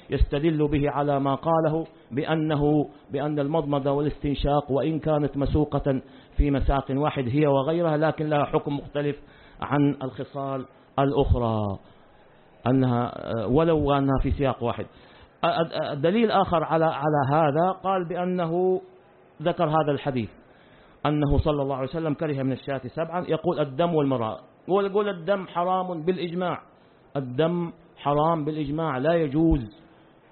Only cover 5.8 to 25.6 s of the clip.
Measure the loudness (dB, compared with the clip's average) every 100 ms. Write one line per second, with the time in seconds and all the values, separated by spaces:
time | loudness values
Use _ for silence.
5.8 | 0 -2 -4 -18 -4 0 2 2 2 0
6.8 | 0 -2 -2 -2 0 2 4 4 2 0
7.8 | 0 2 0 0 -2 0 0 -2 -2 -6
8.8 | -6 -4 -4 -6 -12 -20 -20 -12 -2 2
9.8 | 2 0 -6 -10 -12 -8 -8 -8 -10 -18
10.8 | -6 0 2 2 2 2 2 0 -2 -6
11.8 | -14 -20 -20 -20 -20 -20 _ -6 0 2
12.8 | 2 0 -2 -6 -8 -6 0 2 4 2
13.8 | 2 2 2 0 0 0 0 -2 -4 -6
14.8 | -10 -16 -20 -20 -20 _ -2 0 -2 -2
15.8 | -6 -2 0 2 4 2 2 0 2 2
16.8 | 2 0 0 0 2 4 4 2 0 0
17.8 | -2 -2 -2 -4 -2 -2 -2 0 0 0
18.8 | -4 -20 -20 _ _ -6 -4 0 0 2
19.8 | 2 0 -2 -4 -4 -10 -20 -20 -20 -20
20.8 | -20 -6 -2 0 2 2 2 0 -2 -4
21.8 | -6 -4 -4 -2 -4 -2 -4 -4 -6 -8
22.8 | -8 -6 -6 -4 -4 -2 0 -2 -2 0
23.8 | 0 2 2 0 -2 -6 -14 -18 -2 0
24.8 | 2 0 -2 -4 -2 -2 -2 -4